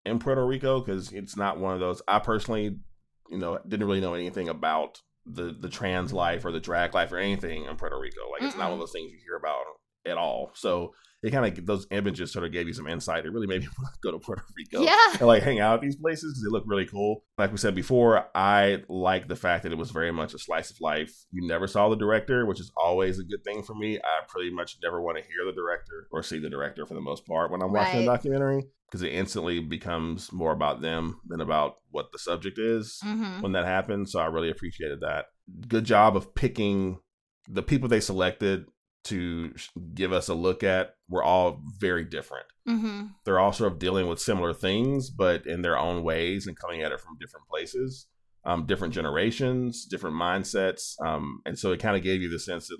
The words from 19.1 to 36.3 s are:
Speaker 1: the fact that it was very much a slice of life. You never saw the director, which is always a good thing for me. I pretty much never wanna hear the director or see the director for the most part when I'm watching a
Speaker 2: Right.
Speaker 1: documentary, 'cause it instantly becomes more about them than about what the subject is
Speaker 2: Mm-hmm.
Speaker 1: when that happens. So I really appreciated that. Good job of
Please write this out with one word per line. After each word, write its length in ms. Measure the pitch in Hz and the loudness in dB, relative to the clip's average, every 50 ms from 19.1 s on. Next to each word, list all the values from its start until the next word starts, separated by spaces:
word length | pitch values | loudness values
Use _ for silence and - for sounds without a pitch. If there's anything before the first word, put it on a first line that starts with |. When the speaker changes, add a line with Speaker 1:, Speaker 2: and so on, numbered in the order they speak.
| 92 92 - 73 | 2 2 0 -4
Speaker 1:
the 80 | 85 | -6
fact 260 | - - 87 85 82 - | -2 2 2 2 2 0
that 80 | 90 82 | -2 -4
it 60 | 80 | -4
was 120 | 80 - - | -6 -4 -2
very 180 | 80 85 85 85 | -2 0 0 0
much 220 | 80 78 - - | -2 -4 -4 -6
a 40 | 71 | -10
slice 320 | - - 82 80 80 - | -6 -4 -2 -2 -2 -4
of 60 | - - | -6 -4
life. 320 | 80 78 76 76 78 - - - - _ 90 | -2 0 0 0 -2 -4 -8 -16 -18 _ -8
You 140 | 90 90 82 | -6 -4 -2
never 180 | 82 85 95 95 | -2 -2 -2 0
saw 200 | - 104 104 110 | 2 4 4 4
the 80 | 110 | 4
director, 480 | 107 107 104 110 107 - - 127 123 117 | 2 2 2 2 2 2 0 0 0 2
which 140 | 104 92 - | 0 -2 -4
is 100 | 87 - - | -8 -6 -2
always 420 | - 82 85 90 92 95 92 92 95 | 0 2 2 4 4 2 2 0 -2
a 40 | 92 | -4
good 180 | 85 80 - - | -6 -8 -8 -6
thing 180 | 101 104 107 - | -6 -8 -6 -8
for 100 | - 107 | -10 -8
me. 240 | 107 107 107 107 - | -4 -4 -2 -2 -2
I 220 | - 73 80 78 78 - | -2 -2 -2 -2 -4 -6
pretty 240 | - 92 90 87 90 | -6 -6 -4 -4 -4
much 240 | 87 87 - - - 87 | -6 -6 -8 -8 -6 -6
never 180 | 85 87 85 | -4 -4 -2
wanna 200 | 85 85 82 80 | -2 -4 -4 -6
hear 240 | 82 - 85 87 90 | -8 -8 -8 -6 -6
the 60 | 95 90 | -6 -4
director 540 | 92 87 85 87 82 - - 82 80 - - - | -4 -4 -4 -4 -4 -6 -10 -14 -16 -14 -8 -8
or 100 | 80 82 | -6 -6
see 140 | - 85 78 | -6 -6 -6
the 100 | 76 73 | -6 -6
director 340 | 71 69 71 71 - 78 76 | -6 -6 -6 -6 -6 -10 -10
for 80 | - 82 | -10 -10
the 60 | 80 | -8
most 240 | 73 69 73 - - | -6 -6 -8 -8 -6
part 240 | - 82 82 85 80 90 | -4 -2 0 0 0 -2
when 80 | 92 92 | -2 -2
I'm 100 | 92 101 | 0 2
watching 320 | 104 104 113 - 120 117 | 2 2 2 2 2 2
a 40 | 120 | 2
Speaker 2:
Right. 80 | 123 | 2
Speaker 1:
documentary, 480 | 120 - 139 135 135 139 135 139 139 135 135 _ _ _ _ | 2 0 0 0 2 2 2 2 0 -2 -4 _ _ _ _
'cause 120 | - 90 90 | -8 -4 -4
it 100 | 69 69 | -2 -2
instantly 480 | 90 95 95 - 104 80 90 87 85 | -2 -2 -2 -2 -2 -2 0 0 -2
becomes 720 | 80 76 82 - - 87 85 82 80 82 82 - - - 90 | -2 -4 -6 -6 -4 -4 -4 -2 -2 -4 -4 -6 -8 -8 -6
more 180 | 90 82 80 78 | -2 0 0 2
about 280 | 78 76 73 67 60 73 | 2 2 0 0 0 -2
them 380 | 80 82 80 80 82 - - - - | -2 -2 -2 -2 -4 -6 -8 -10 -10
than 120 | 85 82 | -6 -6
about 360 | 80 80 78 78 76 71 - - _ _ - | -2 0 2 2 2 0 -2 -6 _ _ -8
what 180 | 73 71 - | -8 -6 -6
the 80 | - - | -10 -10
subject 400 | - 85 87 85 80 98 - 110 | -6 -4 -4 -4 -4 -6 -4 -2
is 400 | 110 113 113 110 107 110 - - 202 | 0 0 0 0 -2 -6 -10 -10 -8
Speaker 2:
Mm-hmm. 360 | 208 214 220 220 190 180 101 | -6 -4 -4 -4 -4 -6 -4
Speaker 1:
when 120 | 107 98 95 | -2 0 0
that 120 | 92 87 | 0 2
happens. 440 | 92 92 95 95 107 104 101 98 - | 2 2 0 0 0 -2 -4 -4 -2
So 80 | - 90 | -2 0
I 80 | 82 | 0
really 240 | 82 80 80 85 80 | 0 0 0 -2 -2
appreciated 480 | 78 - - 82 - - 78 73 71 71 82 | -2 -4 -8 -10 -8 -8 -6 -6 -6 -4 -4
that. 240 | 78 76 73 - - _ _ _ - 92 87 82 117 | -4 -4 -4 -6 -8 _ _ _ -20 -16 -14 -4 0
Good 160 | 113 113 113 | 0 2 4
job 320 | 117 110 101 107 110 98 | 6 8 8 10 8 8
of 180 | 95 - - | 4 0 -2